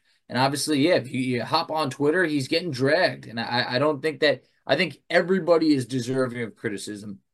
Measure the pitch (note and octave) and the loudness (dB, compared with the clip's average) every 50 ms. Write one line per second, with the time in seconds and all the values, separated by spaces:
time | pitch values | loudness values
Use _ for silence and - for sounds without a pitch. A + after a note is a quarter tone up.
0 | _ _ _ _ _ - A#2+ B2 C3 C#3 C#3+ C#3 - D3+ D#3 C3+ C#3 F3 F3+ C3 | _ _ _ _ _ -6 -2 0 0 2 0 -2 -2 0 2 2 4 4 4 2
1 | A#2+ B2+ - C3 B2+ B2+ B2 A#2+ A2+ - D3 E3 E3 - D#3 D#3+ D3+ C3+ - - | 0 -2 -6 -4 -2 -2 -2 -4 -4 -2 -2 -2 -2 -2 -2 -2 -2 -2 -2 0
2 | C#3+ D3 D#3+ F#3 F3+ D#3 D3+ C#3+ C3 - D3 E3 F#3 E3+ C3+ A#2 C3 C#3 D3+ F3+ | 0 2 2 2 2 0 0 -2 -2 -2 -2 -2 -2 -4 -4 0 0 2 2 4
3 | F3+ D#3+ C3+ C#3 B2+ A#2+ A2+ A#2+ - - A#2+ B2 A#2 - B2 B2+ C#3+ D3+ D3+ C3 | 2 0 0 -4 -14 -12 -8 -8 -6 -2 -2 -2 -2 0 0 2 2 2 0 0
4 | C#3+ D#3 C#3+ C3+ D#3 C#3+ C3+ B2 _ _ _ _ _ - C3+ D#3 F#3 D3+ - - | -2 -4 -2 2 2 2 2 0 _ _ _ _ _ -2 0 0 0 -4 -4 -12
5 | _ - E3 F#3 F3 E3+ F#3+ F#3+ D#3+ E3+ E3+ D#3+ D#3+ D#3 D3 C3 A#2+ A2+ C3 C3 | _ 0 2 2 4 4 0 0 4 4 4 4 6 4 2 2 2 -2 -4 -4
6 | A#2 B2 C3 C3 C3 B2 A#2+ B2 A#2 G2+ - _ - A2+ G2+ F#2+ - G#2 G#2 G2+ | -2 -2 -2 -2 -2 -2 -2 -8 -8 -8 -10 _ -6 -6 -6 -6 -10 -10 -12 -12
7 | G#2 G#2 G2 - _ _ | -12 -14 -16 -16 _ _